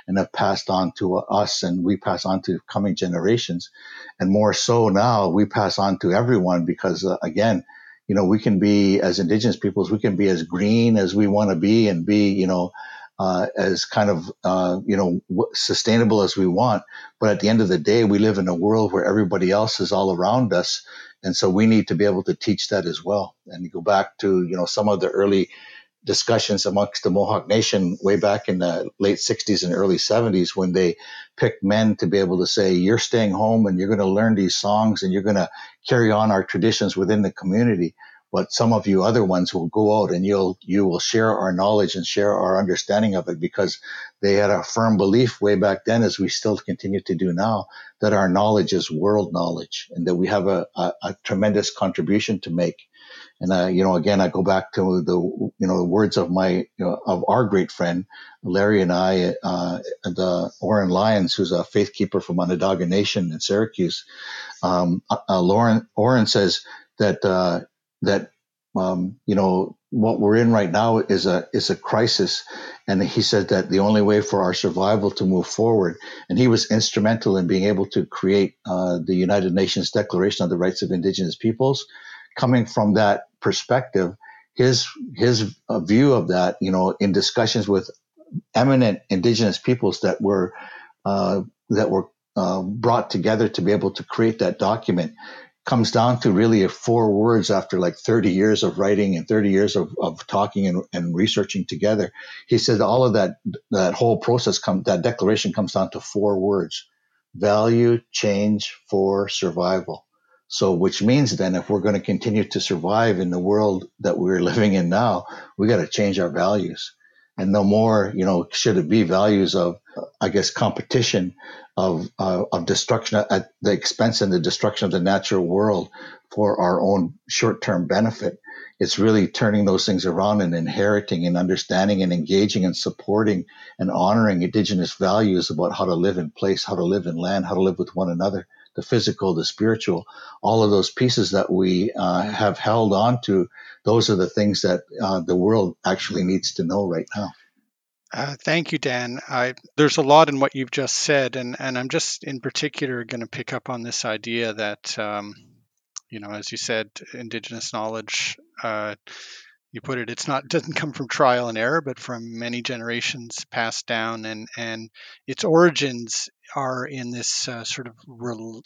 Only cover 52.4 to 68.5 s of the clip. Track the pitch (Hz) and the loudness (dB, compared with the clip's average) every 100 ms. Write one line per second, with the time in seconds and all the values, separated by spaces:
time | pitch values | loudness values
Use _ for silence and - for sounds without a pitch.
52.4 | - 85 87 - _ _ - - - _ | -4 -2 -2 -4 _ _ -20 -20 -20 _
53.4 | 90 92 92 92 95 90 90 101 90 95 | -2 0 2 2 2 2 2 2 2 0
54.4 | 95 95 - - 92 90 87 90 87 - | 0 0 -2 -2 0 0 0 0 -2 -4
55.4 | 104 - 92 92 90 98 104 - 85 90 | -8 -4 -2 0 0 2 2 0 0 0
56.4 | 92 92 - - 90 104 - 90 - 120 | 0 0 -4 -6 -4 -4 -2 -2 2 2
57.4 | 110 95 85 - 85 87 101 - - - | 2 2 0 -2 -2 -2 -6 -14 -20 -12
58.4 | 95 95 104 104 90 90 92 95 87 - | -4 0 4 4 4 2 2 2 0 -2
59.4 | 95 90 87 90 - - 98 87 92 90 | -4 -4 -4 -6 -8 -10 -8 -4 -2 -2
60.4 | 87 - - 107 92 90 110 107 87 - | -4 -6 -2 0 2 2 2 2 0 0
61.4 | 87 87 87 104 98 - 98 95 - 90 | -2 -2 -2 -2 -2 -2 -4 -2 -4 -2
62.4 | 90 90 95 95 87 98 98 107 87 78 | -2 0 0 0 0 0 0 -2 -4 -4
63.4 | - 101 110 - 85 - - - - - | -2 0 -2 -2 -4 -4 -12 -18 -16 -16
64.4 | - - 90 90 90 87 - 95 - 92 | -16 -6 -2 0 0 -2 -4 -6 -2 0
65.4 | 90 101 117 110 113 - 113 127 107 117 | 2 4 4 2 0 0 2 4 2 2
66.4 | 95 - - - - - 104 92 101 92 | 2 0 -6 -20 -16 -2 0 0 0 2
67.4 | 90 87 - _ _ _ 98 98 - _ | 0 -2 -6 _ _ _ -2 -2 -4 _
68.4 | _ | _